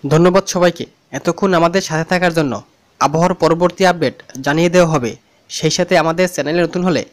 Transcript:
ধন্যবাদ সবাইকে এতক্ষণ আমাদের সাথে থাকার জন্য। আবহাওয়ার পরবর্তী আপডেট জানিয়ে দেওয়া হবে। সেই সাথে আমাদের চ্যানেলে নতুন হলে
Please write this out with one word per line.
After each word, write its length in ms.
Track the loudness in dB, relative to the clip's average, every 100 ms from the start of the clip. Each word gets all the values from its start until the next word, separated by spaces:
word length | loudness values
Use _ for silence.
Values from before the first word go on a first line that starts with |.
ধন্যবাদ 400 | 0 2 4 2 -2
সবাইকে 380 | 0 0 0 -14 _ _
এতক্ষণ 380 | -8 -6 -2 0
আমাদের 280 | 2 2 0
সাথে 240 | -4 -6 -2
থাকার 280 | 0 0
জন্য। 200 | 0 -2 -4 -10 _ _ _
আবহাওয়ার 380 | -2 2 0 2
পরবর্তী 420 | 0 2 0 2 0
আপডেট 300 | 2 -2 -6 -18 -8
জানিয়ে 320 | -4 0 2
দেওয়া 180 | 4 2
হবে। 180 | 2 -2 -8 _ _ _
সেই 240 | -4 -4 -2
সাথে 160 | 0 2
আমাদের 280 | 0 0 -2
চ্যানেলে 280 | -2 -4 -2
নতুন 200 | -2 -2
হলে 180 | -2 -2 -4